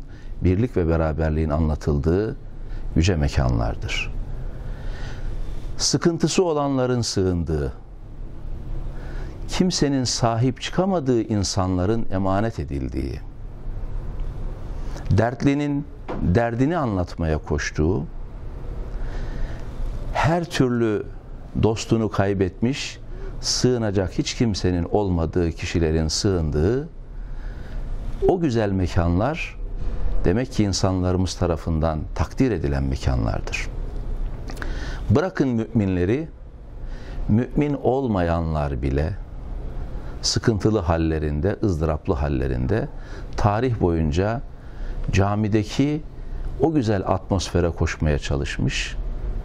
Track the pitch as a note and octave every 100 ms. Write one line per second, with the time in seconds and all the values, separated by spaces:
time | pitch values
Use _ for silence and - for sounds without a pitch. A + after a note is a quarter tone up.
0 | - - - - F2 F#2 B2 F#2+ E2 E2
1 | D#2+ D2+ D#2+ D2+ D#2+ D2+ D#2 D2 D#2 D2
2 | D#2+ F#2+ A2 - - - - - - D#2+
3 | F#2 E2 C#2+ - B1+ A#1 A1+ - - -
4 | - - - - - - - - - -
5 | - - - - - - - - - C#3
6 | F3 E3 D#3+ - F3 D3+ C#3+ C3+ B2+ B2
7 | A2 G2+ F#2 F2 D#2+ D2+ C2+ - - -
8 | - - - - - - - - - -
9 | - - - - - - F#3 - C#3+ C#3
10 | B2 - A#2 A2+ B2+ A#2+ - F3 F#3+ F3+
11 | C3 A#2 G#2+ G#2 F#2+ - F#2 F#2 F#2 A#2
12 | - F#2+ F#2+ G2 A2+ - C#2 C#2 B1+ C2+
13 | C2 - - - - - - - - -
14 | - - - - - - - - - -
15 | - G2 A2+ B2+ C#3 C#3+ D3 C#3+ C#3+ -
16 | - - D#2+ G#2 A#2 A#2 C#3 F3 B2 F#2
17 | E2+ - D#2+ D2+ - D2 - - D#2+ A#2
18 | D#3+ - - - - - - - - -
19 | - - - - - - - - - -
20 | - - C3 F3 E3 - B2+ A#2+ A2+ G#2
21 | - - - - - C2 G#2+ A2+ - A2+
22 | G#2+ - G2 F#2+ F#2 - A#2 C#3+ - -
23 | - - - - - - B2+ B2 G#2+ F#2+
24 | F#2+ - C#3 - A#2+ F2+ F#2 F2 E2 G#2
25 | G2 F2 D#2+ F2+ E2+ - - F2 D#2+ D#2+
26 | D#2+ - G#2 F2+ D#2 D2 F2+ C3 D#3+ -
27 | - - - - - - - - - -
28 | - - G3 F3+ D#3+ A2+ G#2 F#2+ F2 F#2
29 | E2+ F2+ B2 D#3+ - - - - - -
30 | - - - G#2+ B2+ - G2+ F2+ F#2+ F#2
31 | F2+ F#2 F2+ - F2 D#2+ F2 D#2+ D#2+ D#2
32 | - - D#2+ - C3 F2 C#2+ C#2 C#2 C2
33 | - B1 A1 G1+ G1+ - - - - -
34 | - - - - - - - - - -
35 | - A#2+ F3+ - C3+ A2+ A2 A2+ G2 F2+
36 | F2+ C3+ D#3+ - - - - - - -
37 | - - - G#2+ B2 D3 D3 C#3 A2+ C3+
38 | B2+ F#2+ E2+ E2+ D#2+ D2+ C#2+ B1+ C2+ C2+
39 | D#2+ G2+ - - - - - - - -
40 | - - - - - G#2 A2 G#2+ F2+ E2
41 | D#2+ D#2 D2+ D2 F#2 - G#2 D#2 D#2+ D#2
42 | - D#2 D2 C2 C2 B1 B1+ A2 C#3 -
43 | - - - - G#2+ G#2+ C3 G#2+ F2+ D#2+
44 | D#2 D#2 G#2 A#2 - - - - - -
45 | - - G2+ G#2 G#2+ G#2+ G2+ - C#3+ D3+
46 | - - - - - - D3+ D3+ A2 G2
47 | - F#2 - F#2+ - F2+ E2+ - D#2+ -
48 | D#2 C#2+ - C#2 C#2+ - - - - -
49 | - - - -